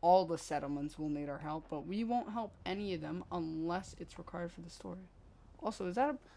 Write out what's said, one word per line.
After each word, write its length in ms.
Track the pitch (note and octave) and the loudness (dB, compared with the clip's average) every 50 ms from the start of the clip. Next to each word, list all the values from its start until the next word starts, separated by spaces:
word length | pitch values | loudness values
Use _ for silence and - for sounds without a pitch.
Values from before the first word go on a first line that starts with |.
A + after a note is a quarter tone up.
all 240 | - E3+ F3+ F#3+ F#3 | 10 10 10 10 10
the 120 | E3 E3 D#3 | 6 0 -4
settlements 600 | - - D#3 D3 C#3 C#3 C#3+ D3 C#3+ D3+ - - | -2 -2 -2 0 0 0 -2 -2 -2 -4 -4 -4
will 100 | D#3 D3+ | -2 -2
need 200 | D3 D3 D3 C#3+ | 0 -2 -2 -4
our 100 | C#3+ C#3 | -4 -6
help, 260 | D3 D#3 D#3 D#3+ D#3 - | -4 -4 -4 -6 -4 -4
but 200 | - D3+ - E3+ | -6 -4 -4 -2
we 160 | F#3 G#3 A3+ | -2 0 0
won't 260 | A3+ A#3+ B3 - - | 2 2 0 0 0
help 240 | G#3+ A#3 A3+ G3 - - - | -4 -4 -4 -4 -8 -8 -4
any 300 | - F#3 G3+ G#3 G3+ F#3 | -4 -2 -2 0 -2 -2
of 80 | E3 | -2
them 220 | D3+ D#3 D#3+ F3+ F3+ - | -2 -4 -4 -4 -4 -4
unless 640 | - F3+ E3 D#3+ D#3+ D#3+ D#3+ E3 E3+ F#3 F#3+ - - - | -2 -2 -2 0 0 0 0 0 0 0 -2 -6 -10 -12
it's 220 | E3+ - - - | -12 -12 -10 -14
required 320 | F3 - - F3 F3 E3+ | -12 -8 -6 -4 -4 -4
for 100 | E3+ - | -6 -10
the 80 | E3+ E3+ | -14 -14
story. 400 | - - - F#3+ F3 F#3 F#3 F3 - - - - - - - - - - - | -14 -12 -10 -10 -10 -10 -12 -16 -20 -20 -20 -20 -20 -20 -20 -20 -18 -4 -4
Also, 240 | - G#3+ - G3 F3+ | -4 -2 -2 -2 -2
is 80 | F3+ | 2
that 160 | A#3 C4 D4 | 4 4 4
a 60 | D4 B3+ - - - | 2 0 -6 -14 -20